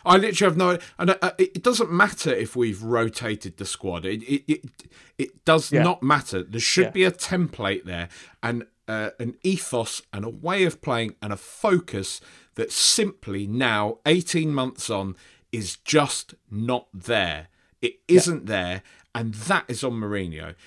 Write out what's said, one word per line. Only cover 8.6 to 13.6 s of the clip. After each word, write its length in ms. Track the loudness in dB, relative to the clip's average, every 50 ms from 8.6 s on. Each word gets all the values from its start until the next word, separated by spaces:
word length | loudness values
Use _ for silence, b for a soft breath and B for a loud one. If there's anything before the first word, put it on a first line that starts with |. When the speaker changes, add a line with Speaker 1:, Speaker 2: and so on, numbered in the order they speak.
| -6 -10 _ _ _ -6
Speaker 1:
uh, 220 | -4 -4 -4 -6 -6 -8
an 160 | -8 -8 -8 -2 0
ethos 600 | 0 0 0 -2 -4 -2 -2 -2 -4 -6 -10 -10 _ -10
and 120 | -8 -8
a 40 | -8
way 360 | -10 -8 -4 -2 0 2 2
of 160 | 0 0 -2
playing 340 | -4 -2 -2 -2 -2 -4 -6 _ -8
and 100 | -8 -8
a 40 |
focus 840 | -8 -10 -14 -6 -2 2 2 2 2 0 -2 -6 -6 -6 -6 -8 -12 b b b b b b b
that 180 | -6 -6 -4 0
simply 760 | 2 2 4 4 4 2 0 -2 _ -10 -8 -6 -6 -6
now, 520 | -4 -2 0